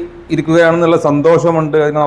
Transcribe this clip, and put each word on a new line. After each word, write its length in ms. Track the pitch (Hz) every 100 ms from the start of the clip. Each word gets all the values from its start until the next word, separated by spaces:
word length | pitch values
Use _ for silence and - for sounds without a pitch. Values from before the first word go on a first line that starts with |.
| - - - 156
ഇരിക്കുകയാണെന്നുള്ള 640 | 147 165 165 170 165 165 160
സന്തോഷമുണ്ട്. 720 | 147 151 165 165 160 156 156 151
അതിന് 180 | 147